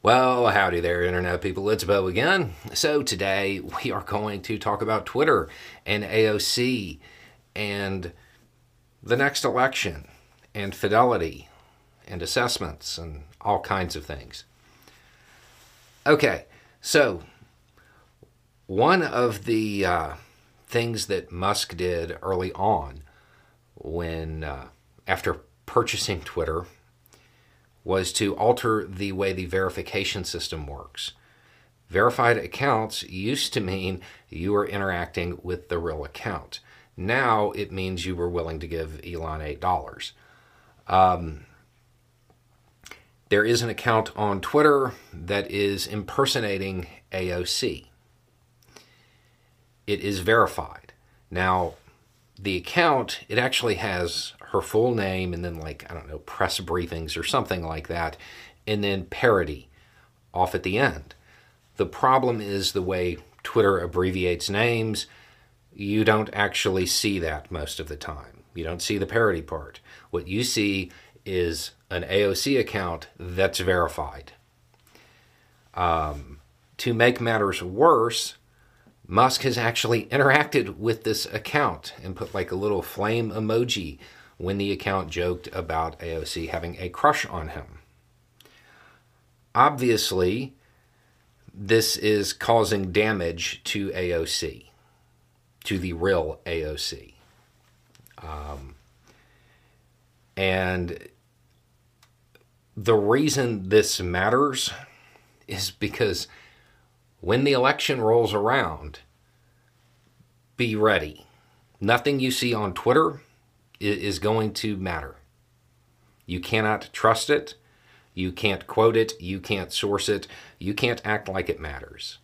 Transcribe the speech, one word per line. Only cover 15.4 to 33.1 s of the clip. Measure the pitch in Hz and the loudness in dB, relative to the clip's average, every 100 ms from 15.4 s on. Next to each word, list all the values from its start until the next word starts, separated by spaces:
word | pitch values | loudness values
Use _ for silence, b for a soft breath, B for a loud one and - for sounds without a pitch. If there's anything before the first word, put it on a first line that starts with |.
| b b b b _ _ - | b b b b _ _ 4
Okay, | 151 135 87 - b b b | 6 4 0 -8 b b b
so | - 156 131 87 - b b b _ b b b b b - _ _ _ - | 2 4 4 2 -12 b b b _ b b b b b -20 _ _ _ -4
one | 95 135 185 | 2 4 4
of | 151 120 123 101 | 2 0 0 0
the, | 107 110 107 101 | 0 0 0 0
uh, | 90 87 78 76 b b b b _ | 2 0 -2 -10 b b b b _
things | 120 120 113 - | -2 -2 -4 -4
that | 95 - | -6 -6
Musk | 87 95 104 - 82 | -4 -2 0 -4 -4
did | 90 87 85 82 | -2 -2 -4 -6
early | 92 92 92 | -4 -2 -2
on | - 98 95 71 71 73 b b b b b _ | -2 0 0 -2 -14 -20 b b b b b _
when, | - - 82 85 82 80 78 | -16 -8 -6 -4 -6 -6 -8
uh, | 78 69 64 _ _ _ - | -8 -10 -14 _ _ _ -4
after | 92 98 - - _ | -2 -2 -6 -10 _
purchasing | - 123 117 104 - 90 | 0 0 2 -2 -4 -4
Twitter | - - 78 80 90 _ _ _ _ b b b b b b _ | -4 -4 -2 -4 -8 _ _ _ _ b b b b b b _
was | - 95 90 | -2 0 0
to | - 101 - | 0 -2 2
alter | 107 120 117 110 | 2 2 0 -2
the | 92 92 101 | -4 -8 -6
way | 92 98 | -2 -2
the | 92 87 | -2 -4
verification | 95 95 92 90 101 98 104 | -2 -2 -4 -6 -4 -4 -6
system | 87 85 - 82 71 | -6 -8 -8 -8 -10
works. | 69 - - - b b b b b b b _ | -12 -16 -12 -12 b b b b b b b _
Verified | 90 113 127 117 113 | 2 2 4 4 4
accounts | - - 139 113 110 - | 0 -2 0 2 0 -6
used | - | -8